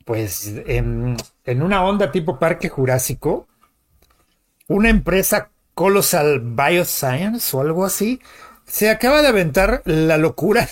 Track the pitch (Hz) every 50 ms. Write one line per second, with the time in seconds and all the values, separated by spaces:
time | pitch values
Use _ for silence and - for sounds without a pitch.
0 | _ - 117 110 110 101 92 - - 104 104 120 - - 123 120 117 117 117 117
1 | 120 123 123 117 - - _ _ - - 123 127 156 180 202 196 180 190 202 208
2 | 208 - 131 185 160 165 143 - 175 165 175 175 - 165 - - 131 127 127 127
3 | - - - - - 147 190 349 - _ _ _ _ _ _ _ _ _ _ _
4 | _ _ _ _ _ _ _ _ _ _ _ _ _ - 156 196 214 226 220 208
5 | - - 180 190 180 - 214 202 - - _ _ _ _ - - 165 196 196 202
6 | 190 - - 170 147 151 147 131 117 120 117 113 139 147 175 175 175 - - -
7 | - 131 127 139 180 208 226 240 - - - 131 135 156 160 170 190 190 - -
8 | 202 220 254 254 _ - - - - - - _ _ - - - 208 214 220 220
9 | - 247 285 302 302 277 233 202 180 156 131 185 190 202 240 262 - 185 160 156
10 | 160 160 160 156 156 156 139 - 151 202 202 233 - -